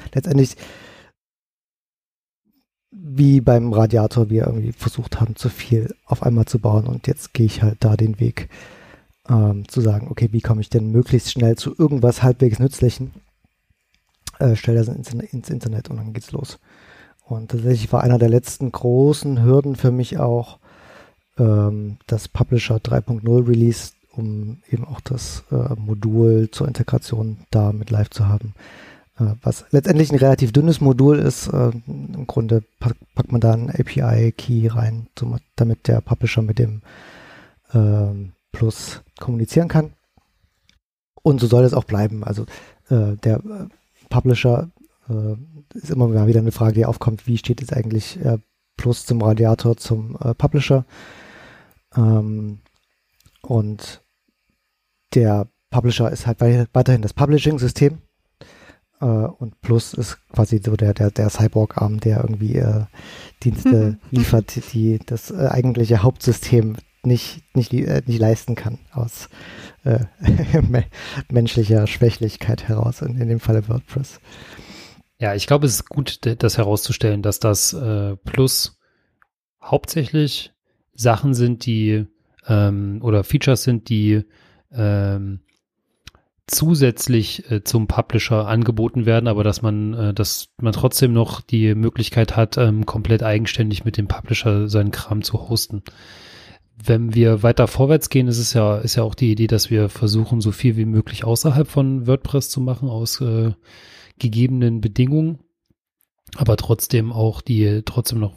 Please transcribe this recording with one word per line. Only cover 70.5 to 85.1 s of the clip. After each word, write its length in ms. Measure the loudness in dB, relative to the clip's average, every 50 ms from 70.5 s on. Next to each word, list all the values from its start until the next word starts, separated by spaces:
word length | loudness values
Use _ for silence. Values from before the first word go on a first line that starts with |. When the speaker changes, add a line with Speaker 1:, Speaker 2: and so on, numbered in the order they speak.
| 2 2
Speaker 1:
me-, 240 | 2 2 2 0 0 -2 -8 -16 -18 -12 -12 -12 -8 -2
menschlicher 560 | 0 2 2 2 2 0 2 4 4 4 2
Schwächlichkeit 800 | 2 0 2 2 2 2 0 -4 -6 -6 -6 -4 -4 -4 -4 -4 -4
heraus, 340 | -2 -2 -2 -2 -4 -4
in, 180 | -6 -6 -4 -4
in 80 | -2 -2
dem 120 | -2 -2
Falle 280 | 0 0 0 0 0 -2
WordPress. 520 | -4 -6 -6 -6 -6 -8 -8 -8 -10 -18 _ -20 -20 -20 -20 -20 -20 -20 -20 -20 -20 -20 -20 -20 -20 -20 _ _ _ _
Speaker 3:
Ja, 160 | -4 -4 -4
ich 120 | -4 0 0
glaube, 180 | 2 2 2 0
es 60 | -2
ist 160 | -4 -6 -6
gut, 340 | -6 -6 -6 -6 -8 -6 -4
d-, 100 | -4 -2 0
das 200 | 0 0 2 0
herauszustellen, 640 | 0 0 0 -2 -2 -4 -4 -2 0 0 0 0
dass 180 | -2 -2 -2 0
das, 340 | 0 0 0 0 0 -2 -4
äh, 420 | -4 -4 -4 -2 -2 -2 -4 -6 -8 -10
Plus 560 | -4 0 0 0 2 0 -2 -4 -6 -8 _ _ _ _ _ _ _ _ _ _ _ _ _ _ _ _ _
hauptsächlich 920 | -6 -4 -4 -2 -2 -4 -4 -4 -4 -2 0 0 0 0 -2 -6 -10 -14 _ _ _ _ _ _ _ _ _
Sachen 380 | 0 2 2 2 2 2 0 2
sind, 320 | 2 2 0 0 -2 -2
die, 400 | -2 -2 0 0 0 0 0 -2 -6 _ _ _ _ _ _ _ 0
ähm, 520 | 2 2 4 2 2 -2 -4 -6 -6 -4
oder 220 | -2 0 0 0 2
Features 400 | 0 -2 0 2 2 0 2 0
sind, 260 | 0 -2 -2 -2 -2
die, 340 | -2 0 2 2 2 0 0 -4 _ _ _ _ _ _ _ _
ähm, 720 | -6 -2 -2 0 0 0 0 -2